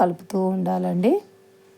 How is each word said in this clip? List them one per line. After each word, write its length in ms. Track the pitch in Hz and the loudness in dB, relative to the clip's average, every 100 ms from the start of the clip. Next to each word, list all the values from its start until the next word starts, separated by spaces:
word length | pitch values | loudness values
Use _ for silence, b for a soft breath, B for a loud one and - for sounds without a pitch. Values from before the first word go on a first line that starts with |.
కలుపుతూ 400 | 180 170 - 190 185 | 0 -2 -6 -2 0
ఉండాలండి. 600 | 190 180 185 180 175 202 392 - _ _ _ _ | 0 -2 -2 -2 0 2 2 -2 _ _ _ _